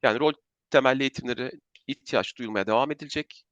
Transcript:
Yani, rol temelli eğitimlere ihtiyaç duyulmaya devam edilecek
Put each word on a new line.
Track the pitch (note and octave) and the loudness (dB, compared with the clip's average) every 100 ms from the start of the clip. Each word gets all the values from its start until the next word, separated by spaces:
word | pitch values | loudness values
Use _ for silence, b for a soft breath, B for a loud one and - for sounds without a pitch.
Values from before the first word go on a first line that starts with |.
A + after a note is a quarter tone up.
Yani, | B2+ A2 | 2 2
rol | D3+ D3 _ _ _ | 0 -2 _ _ _
temelli | C#3+ C3 C3+ | 4 4 2
eğitimlere | C3+ - B2 A#2 B2 - _ - - | 0 -4 -6 -6 -6 -10 _ -20 -12
ihtiyaç | C#3 - B2 F#2+ - | -12 -2 -2 -2 -8
duyulmaya | A#2 G#2+ G2 | -4 -2 2
devam | A2 C#3 | 2 2
edilecek | D3 D3 D3+ D3+ - _ | -4 -6 -8 -8 -16 _